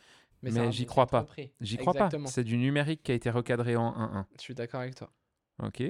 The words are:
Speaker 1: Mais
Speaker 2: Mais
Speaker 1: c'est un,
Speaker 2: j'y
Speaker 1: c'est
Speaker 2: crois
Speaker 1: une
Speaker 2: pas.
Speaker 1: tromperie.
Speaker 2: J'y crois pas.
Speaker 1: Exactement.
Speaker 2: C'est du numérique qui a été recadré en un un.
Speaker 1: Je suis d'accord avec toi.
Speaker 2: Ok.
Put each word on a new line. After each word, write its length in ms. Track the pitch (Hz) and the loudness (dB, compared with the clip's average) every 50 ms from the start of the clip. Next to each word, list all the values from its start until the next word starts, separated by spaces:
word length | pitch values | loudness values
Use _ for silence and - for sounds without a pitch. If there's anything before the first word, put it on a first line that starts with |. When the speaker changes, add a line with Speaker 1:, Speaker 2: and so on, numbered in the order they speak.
| _ - - - _ _ _ _ - | _ -20 -20 -20 _ _ _ _ -6
Speaker 1:
Mais 80 | 127 | -2
Speaker 2:
Mais 60 | 113 117 | 2 2
Speaker 1:
c'est 60 | 117 | 2
un, 40 | 117 | 2
Speaker 2:
j'y 80 | 107 110 123 | 2 0 -4
Speaker 1:
c'est 40 | |
Speaker 2:
crois 180 | 120 - 139 123 | 2 4 4 4
Speaker 1:
une 40 | 117 | 6
Speaker 2:
pas. 80 | - 120 113 | 4 2 0
Speaker 1:
tromperie. 300 | - - - 139 127 - - | 0 -6 -12 -14 -14 -10 -8
Speaker 2:
J'y 160 | 120 98 110 117 | -6 -4 -4 -2
crois 140 | 131 165 185 | 0 0 2
pas. 40 | 139 208 | 4 2
Speaker 1:
Exactement. 200 | 180 151 147 147 | 2 2 -2 -4
Speaker 2:
C'est 180 | 135 123 131 123 | -4 -2 -2 0
du 120 | 110 117 120 | 0 2 2
numérique 440 | 123 135 143 147 143 147 160 151 - | 2 2 2 2 2 0 -2 -4 -2
qui 100 | - 127 | -2 -2
a 20 | |
été 160 | 117 - 123 | 0 0 0
recadré 460 | 117 120 120 - 127 117 117 120 117 | 0 0 0 0 0 0 2 2 2
en 100 | 117 117 117 120 | 2 2 0 0
un 200 | 117 113 110 104 98 | -2 -4 -4 -4 -6
un. 80 | 95 - - | -8 -8 -12
Speaker 1:
Je 60 | - - | -16 -14
suis 120 | - 127 | -12 -8
d'accord 260 | 127 117 113 - 135 | -8 -8 -8 -6 -8
avec 140 | 123 127 131 | -8 -8 -10
toi. 160 | - - - _ _ _ _ _ _ _ _ _ - 117 | -12 -16 -18 _ _ _ _ _ _ _ _ _ -8 -6
Speaker 2:
Ok. 200 | 107 - - 123 165 | -6 -4 -2 -4 -4